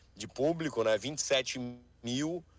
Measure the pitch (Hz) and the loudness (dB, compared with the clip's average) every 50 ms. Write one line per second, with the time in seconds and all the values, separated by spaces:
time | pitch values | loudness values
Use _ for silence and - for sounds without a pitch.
0 | - - - 185 - - - - 135 156 170 160 160 143 - 113 110 110 110 104 | -20 -20 -14 -12 -12 -8 -2 0 2 2 2 0 -2 -2 0 2 4 4 4 2
1 | 113 135 151 147 - - 139 131 131 - - 135 123 123 123 120 - - - - | 2 -4 -4 -4 0 2 2 2 2 0 -4 -6 -6 -6 -8 -12 -18 -20 -20 -8
2 | 117 120 123 135 151 160 175 170 - - - | -4 -2 -2 0 0 -2 -4 -6 -8 -12 -20